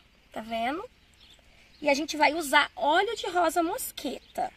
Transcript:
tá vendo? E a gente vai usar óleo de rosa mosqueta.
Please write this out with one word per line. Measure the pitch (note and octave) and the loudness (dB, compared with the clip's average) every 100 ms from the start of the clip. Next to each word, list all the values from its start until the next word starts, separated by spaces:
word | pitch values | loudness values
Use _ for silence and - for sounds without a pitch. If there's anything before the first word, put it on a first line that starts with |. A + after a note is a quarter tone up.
| - _ _ | -14 _ _
tá | - | -14
vendo? | A3 A3+ A#3+ D#4+ B4+ _ _ _ - - _ - - - | -8 -4 -2 -4 -8 _ _ _ -20 -20 _ -20 -20 -4
E | D4 | 0
a | |
gente | C#4 D#4 D4+ | 0 0 0
vai | D4+ | 2
usar | D#4+ C#4+ D4 - | 2 2 2 2
óleo | - C#4 E4 G#4 A4 | 0 2 4 2 -2
de | A4 | -2
rosa | F4 E4 F4 | 0 2 2
mosqueta. | E4+ A4+ - - - - - - C#3 | 0 -2 -8 -8 -8 -8 -10 -6 -6